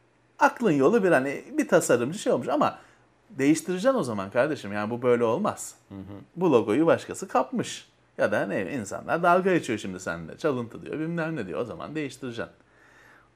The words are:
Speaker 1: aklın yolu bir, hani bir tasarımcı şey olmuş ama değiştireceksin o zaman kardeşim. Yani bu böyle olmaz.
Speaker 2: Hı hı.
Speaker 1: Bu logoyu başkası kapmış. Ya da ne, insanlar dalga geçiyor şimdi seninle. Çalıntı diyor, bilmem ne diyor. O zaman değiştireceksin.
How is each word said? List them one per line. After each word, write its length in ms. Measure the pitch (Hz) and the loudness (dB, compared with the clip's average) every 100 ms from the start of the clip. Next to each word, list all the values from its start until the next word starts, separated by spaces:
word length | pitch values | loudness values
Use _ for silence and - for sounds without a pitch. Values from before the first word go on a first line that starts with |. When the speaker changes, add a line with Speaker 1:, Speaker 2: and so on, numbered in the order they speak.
| _ _ _ - | _ _ _ 2
Speaker 1:
aklın 320 | 285 - 226 | 2 2 2
yolu 320 | 143 135 233 | 6 6 6
bir, 80 | 190 | 4
hani 320 | 151 135 135 143 302 | 4 2 -4 -6 -4
bir 100 | 277 | 2
tasarımcı 520 | 180 - 123 120 196 | 2 4 2 2 -4
şey 140 | 277 | -2
olmuş 140 | 160 143 | -2 0
ama 320 | 294 131 - - _ _ _ _ | 0 0 -2 -14 _ _ _ _
değiştireceksin 720 | - 135 156 - 185 233 262 | 0 2 2 0 -2 0 0
o 40 | |
zaman 280 | 139 107 98 | 0 -4 -4
kardeşim. 420 | 117 143 139 104 | 0 0 0 -6
Yani 160 | 104 107 | -4 -4
bu 120 | 120 | -2
böyle 220 | 123 120 | 2 2
olmaz. 520 | 117 120 202 101 - - - | 2 0 -2 -6 -10 -18 -18
Speaker 2:
Hı 60 | 98 | -16
hı. 220 | 95 101 - - | -14 -16 -14 0
Speaker 1:
Bu 160 | 180 | 4
logoyu 340 | 123 104 104 165 | 6 6 4 4
başkası 420 | 117 - 95 196 | 2 0 -10 -2
kapmış. 640 | - - 233 139 - - _ _ - | -2 0 -4 -6 -8 -16 _ _ -2
Ya 140 | 123 | 0
da 140 | 104 196 | 0 -2
ne, 280 | 160 92 | -4 -4
insanlar 500 | - 101 - - 156 | -6 -8 -8 -4 0
dalga 300 | 175 185 190 | 4 4 4
geçiyor 260 | 170 - 107 | 0 0 -4
şimdi 200 | 101 92 | -4 -8
seninle. 380 | - 85 80 - | -6 -6 -8 -6
Çalıntı 480 | 156 127 113 - 69 | -2 -2 -4 -10 -10
diyor, 140 | 135 | -8
bilmem 360 | 156 170 160 160 | -6 -6 -6 -6
ne 120 | 95 | -6
diyor. 120 | 78 | -6
O 60 | 117 | -8
zaman 300 | 82 73 151 | -10 -10 -8
değiştireceksin. 580 | 143 - 131 117 90 - _ _ _ _ - - _ | -8 -8 -12 -10 -12 -14 _ _ _ _ -20 -20 _